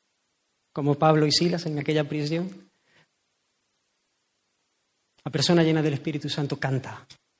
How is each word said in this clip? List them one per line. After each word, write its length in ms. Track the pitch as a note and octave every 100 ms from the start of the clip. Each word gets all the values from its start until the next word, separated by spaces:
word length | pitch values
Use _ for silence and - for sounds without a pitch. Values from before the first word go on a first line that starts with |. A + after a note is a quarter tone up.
| _ _ _ _ _ _ _
Como 240 | - C#3+ C#3+
Pablo 280 | D#3 D#3 D3+
y 60 |
Silas 340 | - E3+ E3+ E3
en 140 | D3
aquella 280 | C#3+ D3+ D3
prisión. 640 | D3+ D3 E3 F#3 F#3+ - _ _ _ _ _ _ _ _ _ _ _ _ _ _ _ _ _ _ _ _ _ _ _ _ _ C#3+
La 60 |
persona 320 | D#3 D3 E3+
llena 180 | D#3+ D#3+
del 140 | D3+ C3+
Espíritu 340 | - D3 C#3+
Santo 280 | - C#3+ C#3+
canta. 460 | C#3 C3 - - - - _